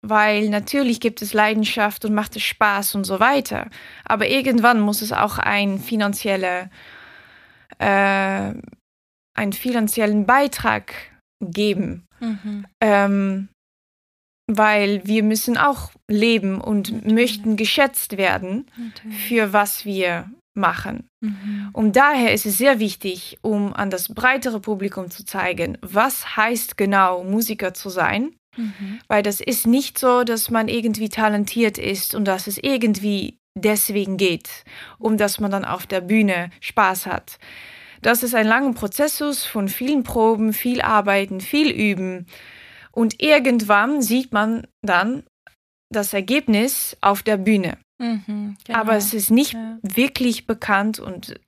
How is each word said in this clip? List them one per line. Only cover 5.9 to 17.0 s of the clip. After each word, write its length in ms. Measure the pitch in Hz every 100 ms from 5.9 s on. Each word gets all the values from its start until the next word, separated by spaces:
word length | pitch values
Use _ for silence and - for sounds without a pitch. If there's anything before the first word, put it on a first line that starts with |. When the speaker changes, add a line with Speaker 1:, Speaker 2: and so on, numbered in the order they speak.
| 226 202 202 214 190 185 180 185 - - - - - - - - _ _ -
Speaker 1:
äh, 760 | 208 196 196 196 190 196 196 - - - _ _ _ _ _ -
einen 140 | 214
finanziellen 760 | 196 254 240 214 - 208 208 196
Beitrag 680 | 254 285 - - 208 - - - _ _ _
geben. 640 | 185 170 208 190 190 175 _ _
Speaker 2:
Mhm. 460 | 233 208 208 208 196 _
Speaker 1:
Ähm, 680 | 214 202 202 196 196 190 196 _ _ _ _ _ _ _ _ _ -
weil 560 | 214 214 208 202 202
wir 180 | 190 220
müssen 320 | 214 220 - 240
auch 320 | 285 269 - - -
leben 520 | 208 226 226 196 190
und 320 | - 208 196
Speaker 2:
Natürlich. 200 | 226